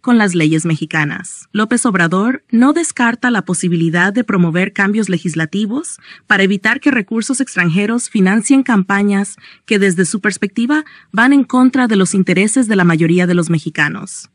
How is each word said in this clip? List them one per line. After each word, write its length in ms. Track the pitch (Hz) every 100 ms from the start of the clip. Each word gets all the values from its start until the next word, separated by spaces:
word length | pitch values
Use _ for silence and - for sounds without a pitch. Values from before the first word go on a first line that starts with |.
con 160 | - 240
las 160 | 208
leyes 320 | 175 156 156 170
mexicanas. 800 | 156 160 160 147 - - - -
López 340 | 208 220 240 240
Obrador 580 | 185 170 185 220 254 _
no 240 | 226 262
descarta 560 | 302 330 - 240 233 254
la 160 | 220 -
posibilidad 680 | 180 180 170 165 170 185
de 100 | 208
promover 520 | 240 202 170 170 196
cambios 340 | - 196 208 190
legislativos 880 | 175 180 156 160 196 214 254 359 - - - _
para 160 | 202
evitar 380 | 190 202 220 240
que 100 | 294
recursos 500 | 247 196 226 214 262
extranjeros 720 | 269 - 175 170 208 240 -
financien 540 | 220 185 214 - 269
campañas 720 | 262 220 190 294 302 294 302 - - -
que 140 | - 208
desde 260 | 196 170
su 160 | 180 208
perspectiva 640 | 208 196 202 - 240 302 302 - _
van 200 | 202 247
en 120 | 285
contra 420 | 254 254 254 254 247
de 100 | 214
los 160 | 190
intereses 560 | 196 185 180 214 269 226
de 80 | 202
la 80 |
mayoría 420 | 175 160 165 180 180
de 80 |
los 140 | 175 165
mexicanos. 800 | 165 156 160 147 - - - -